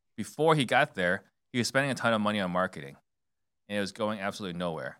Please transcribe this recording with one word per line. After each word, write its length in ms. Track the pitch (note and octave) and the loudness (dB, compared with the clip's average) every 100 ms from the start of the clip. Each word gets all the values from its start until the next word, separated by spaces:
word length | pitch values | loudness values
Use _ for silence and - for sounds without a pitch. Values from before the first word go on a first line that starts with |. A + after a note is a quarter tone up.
| _ - | _ -12
before 360 | G2+ - D#3+ | -8 2 4
he 120 | D#3 A#2 | 4 4
got 280 | C3 D3 | 4 2
there, 280 | G2 F2+ G2 - _ _ | 2 0 0 -4 _ _
he 100 | B2 | -2
was 80 | A2 | 0
spending 220 | C3+ C#3 | 0 0
a 40 | |
ton 180 | B2+ A#2+ | 0 0
of 80 | A2 | 2
money 200 | G#2 G#2+ | 2 0
on 100 | F2+ | 0
marketing, 460 | F2+ F#2 - C#2 - _ _ _ _ _ _ - | 0 -2 -4 -14 -16 _ _ _ _ _ _ -6
and 80 | G#2 | -4
it 20 | |
was 120 | F#2+ | -4
going 280 | G#2 G#2+ G#2+ | -4 -4 -4
absolutely 380 | G2+ F#2 G2 E2+ | -6 -6 -8 -4
nowhere. 400 | F2 D#2 C2 | -4 -4 -8